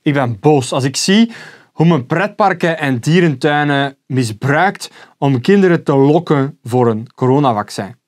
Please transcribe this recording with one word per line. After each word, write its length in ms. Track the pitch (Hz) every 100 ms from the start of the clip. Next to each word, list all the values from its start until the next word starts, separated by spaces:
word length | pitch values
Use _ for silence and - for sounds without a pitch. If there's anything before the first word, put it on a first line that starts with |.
ik 120 | 160
ben 260 | 143 123 104
boos 340 | 151 147 123
als 100 | 147
ik 120 | 135 135
zie 360 | - 202 233 - - - _
hoe 120 | - 165
men 200 | 156 120
pretparken 720 | 165 202 - 196 175 170 165
en 220 | 143 127
dierentuinen 960 | 147 170 175 127 156 147 147 139 139 139 _
misbruikt 840 | 131 117 104 131 151 190 190 - - - _
om 240 | 143 131
kinderen 420 | 123 202 185 170
te 120 | 160 139
lokken 640 | 139 160 170 147 135 -
voor 240 | 120 123 117
een 200 | 107 123 -
coronavaccin. 800 | 127 135 139 107 104 - 98 -